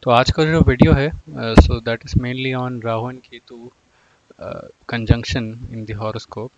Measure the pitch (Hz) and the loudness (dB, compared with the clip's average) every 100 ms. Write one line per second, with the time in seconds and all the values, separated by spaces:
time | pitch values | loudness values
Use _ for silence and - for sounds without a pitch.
0 | - 120 127 - 156 165 - 127 156 143 | 4 4 4 2 2 4 4 6 6 6
1 | 143 - - 147 113 113 - 120 117 113 | 2 -4 -14 -8 2 4 4 -2 -2 -6
2 | 135 - 123 127 131 131 127 123 117 113 | -2 -4 -2 -6 -6 -6 -6 -6 -4 -4
3 | 120 127 _ 117 _ 120 120 _ _ _ | -4 -10 _ -20 _ -20 -20 _ _ _
4 | _ _ _ - 92 - - - - 117 | _ _ _ -16 -12 -12 -14 -20 -8 -6
5 | 113 117 117 135 113 113 127 113 107 104 | 2 2 2 -4 -4 -10 -12 -12 -10 -6
6 | 110 107 - - 110 | -6 -8 -12 -12 -12